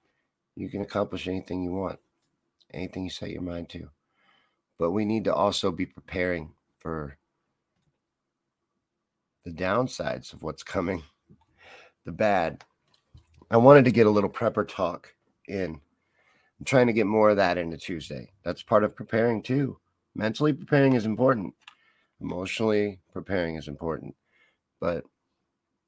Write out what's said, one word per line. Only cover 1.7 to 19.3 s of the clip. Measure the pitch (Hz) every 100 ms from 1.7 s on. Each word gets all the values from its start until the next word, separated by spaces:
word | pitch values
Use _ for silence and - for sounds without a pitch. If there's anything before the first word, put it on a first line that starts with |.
want, | 92 92 - _ _ _ _ _ _ _
anything | - 90 95
you | 92
set | - 85
your | 82
mind | 87 85 85
to. | 85 82 _ _ _ _ _ _ _ _ -
But | 85
we | 101
need | 107 110
to | 92
also | 76 101 92 98
be | 85
preparing | 90 - - 92 90 87 76 - _ _
for | 82 80 71 - _ _ _ _ _ _ _ _ _ _ _ _ _ _ _ _ _ _ _ _ _ _
the | 87
downsides | 80 92 107 127 - 71 64 -
of | -
what's | 78 76
coming, | - 95 87 90 76 _ _ - _ _ - - - _
the | 98
bad. | 82 107 98 80 71 - _ _ _ _ - _ _ -
I | 117
wanted | 127 143 123
to |
get | 110 107
a |
little | 104 98
prepper | - 113 107 104
talk | - 87 87 - _ _ _ -
in. | 98 87 78 _ _ _ _ _ _ _ -
I'm |
trying | - 131 120
to |
get | 110 98
more | 110 107
of | 98
that | 92 87
into | 82 82
Tuesday. | - 82 - 67 58 _
That's | - -
part | - 107
of | 104
preparing | - 107 113 117